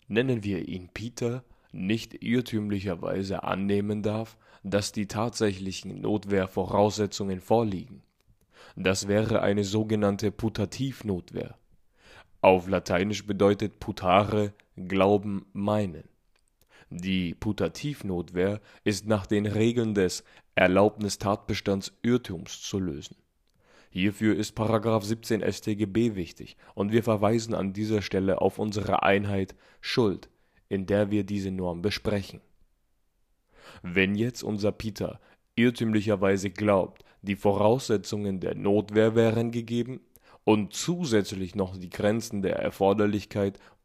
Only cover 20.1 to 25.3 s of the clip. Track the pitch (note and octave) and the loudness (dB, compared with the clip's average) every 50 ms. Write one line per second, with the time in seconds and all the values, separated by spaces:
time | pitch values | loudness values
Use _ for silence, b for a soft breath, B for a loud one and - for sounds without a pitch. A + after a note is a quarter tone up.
20.1 | - - - b b b b b - - F2+ F2+ F#2 F#2+ G2+ G#2+ - - G#2+ G2+ | 0 -4 -12 b b b b b 0 4 4 6 6 6 4 4 2 0 -6 -6
21.1 | - - - G2+ G2+ A2 - - A2 - - G#2 G2 G2 F#2 - _ _ - A#2 | -6 -4 -2 -2 -2 -2 -2 -6 -6 -4 -2 -2 -2 -2 -4 -8 _ _ -2 0
22.1 | A#2+ B2 - - F#2+ E2 - - - - - - - G2 F#2+ F2+ C#2+ D2 - - | 0 0 0 -4 -10 -10 -10 -12 -14 -14 -12 -6 -4 -4 -4 -4 -6 -8 -10 -14
23.1 | - _ _ _ _ _ _ _ _ b b b b b b b b F#2 F#2 G#2 | -20 _ _ _ _ _ _ _ _ b b b b b b b b 0 0 0
24.1 | G2+ - A2 G#2+ G2 D#2 G#2+ - - - A2 G#2+ A2+ A2 G#2 A#2 A2 A2 G2+ G2+ | 0 2 2 2 2 2 0 -4 -4 -2 0 2 2 2 2 2 2 2 2 0
25.1 | A2+ A2+ - - | -4 -4 -2 -2